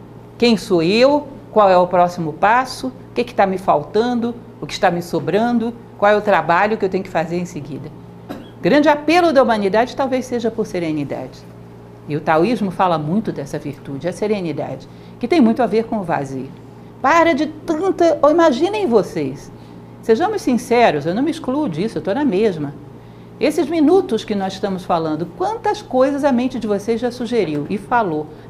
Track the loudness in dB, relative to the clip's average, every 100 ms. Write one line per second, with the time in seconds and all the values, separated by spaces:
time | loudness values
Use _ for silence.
0 | -20 -20 -14 0 2 2 2 0 2 4
1 | 4 4 -2 -16 -2 4 6 6 4 4
2 | 2 0 -6 0 2 2 0 -6 -10 -10
3 | -10 -6 -4 0 0 0 0 0 0 0
4 | 0 0 -4 -6 -14 -14 -12 -2 0 0
5 | -4 -4 0 0 2 0 -2 -8 -14 0
6 | 2 2 2 0 2 2 2 0 -2 -4
7 | -4 -4 -4 -4 -6 -10 -12 -12 -14 -18
8 | -20 -20 -16 -16 -16 -2 2 4 4 2
9 | 4 4 4 4 4 2 2 2 0 -2
10 | -2 -2 -4 -4 -4 -4 -4 -4 -4 -4
11 | -4 -8 -10 -16 -20 -20 -20 -20 -20 -18
12 | -8 -4 2 2 2 0 -2 0 0 0
13 | 0 -2 -2 -6 -8 -8 -8 -12 -12 -8
14 | -6 -4 -2 -2 -4 -6 -8 -10 -14 -20
15 | -20 -8 0 4 4 4 2 0 -2 -4
16 | -2 -4 -4 -8 -10 -14 -20 -20 -20 -4
17 | 2 4 4 2 -2 -6 -6 -2 -2 2
18 | 2 4 4 6 4 4 0 -2 2 2
19 | 2 -4 -6 -8 -16 -20 -20 -20 -20 -8
20 | 0 2 2 -2 -2 -2 0 2 4 2
21 | -2 -2 -2 -4 -4 -4 -2 -2 -4 -4
22 | -4 -2 0 2 0 0 -8 -10 -18 -20
23 | -20 -20 -18 -2 -2 0 0 2 4 4
24 | 2 -4 -2 -4 -4 -4 -6 -4 -2 -2
25 | 0 -4 -6 -4 -4 -2 -4 -4 -2 2
26 | 2 2 2 2 0 -4 -2 -2 -2 -2
27 | -2 -4 -4 0 0 -2 -4 -6 -2 0
28 | 0 -2 -6 -12 -8